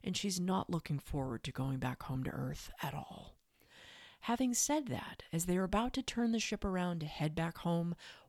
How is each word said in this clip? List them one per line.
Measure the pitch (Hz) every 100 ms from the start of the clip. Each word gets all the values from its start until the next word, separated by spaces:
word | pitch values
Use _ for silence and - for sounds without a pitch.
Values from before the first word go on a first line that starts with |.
and | - 180
she's | 202 180
not | 185 190 -
looking | 170 - 143
forward | - 147 131 113
to | -
going | 127 135 131
back | 131 131
home | - 131 131
to |
Earth | - - 147 - -
at | 143
all. | 147 - - - - _ _ _ - - - - -
Having | - 240 254 240
said | - 302 247
that, | 107 - - -
as | 165 180
they | 180
are |
about | 185 202 247
to | 269
turn | - 233 233
the | 226
ship | - 214 202
around | 185 180 170
to | 151
head | - 156
back | 165 165 -
home, | 170 170 170 170 - -